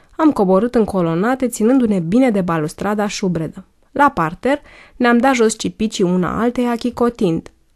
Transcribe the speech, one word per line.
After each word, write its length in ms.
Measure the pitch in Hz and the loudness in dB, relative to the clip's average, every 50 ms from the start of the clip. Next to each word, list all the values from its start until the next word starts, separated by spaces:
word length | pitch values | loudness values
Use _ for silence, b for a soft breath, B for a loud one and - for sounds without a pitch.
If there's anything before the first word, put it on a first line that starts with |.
| b b b | b b b
am 140 | b 320 302 | b 2 2
coborât 440 | 277 - 208 185 190 190 220 240 247 | 2 2 2 2 2 2 2 2 0
în 80 | 240 214 | 0 0
colonate, 640 | - - 190 175 165 165 165 190 240 262 262 262 | 0 0 -2 0 0 0 0 0 0 -2 -2 -2
ținându-ne 520 | 233 - - 214 226 262 269 247 220 208 190 | -4 -2 0 0 2 2 4 2 2 0 0
bine 320 | 165 160 185 247 269 254 | -2 0 2 2 4 4
de 100 | 208 202 | 2 0
balustrada 680 | 185 175 165 165 151 151 - - 190 196 208 208 208 | 0 -2 -2 -2 -2 -4 -6 -6 -6 -4 -2 -2 -4
șubredă. 580 | 208 - - - 185 170 165 160 - - - - _ _ _ _ _ | -4 -4 -4 -4 -2 -2 -2 -6 -8 -10 -14 -20 _ _ _ _ _
La 180 | - - 285 277 | 0 2 2 2
parter 520 | 277 - 165 156 175 - - 254 285 294 B B B B B B B | 2 0 -4 -4 -4 -4 -2 -2 -2 -2 B B B B B B B
ne-am 220 | B 247 240 240 | B 0 2 2
dat 160 | 240 233 269 269 | 4 4 2 2
jos 240 | 240 220 220 220 | 2 2 0 0
cipicii 460 | - - 185 180 - 214 220 - - 202 | -2 -8 -8 -6 -4 -6 -4 -2 0 0
una 380 | 175 180 185 180 - - - | 0 2 0 0 -2 -2 -2
alteia, 340 | 220 247 240 254 247 240 240 | -2 -2 -2 -2 -2 -2 -2
chicotind. 760 | 233 - 247 240 - 240 240 240 - 226 175 165 170 - - _ _ _ _ _ | -4 -4 -6 -2 -2 -2 -2 0 0 -2 -2 -2 -2 -6 -10 _ _ _ _ _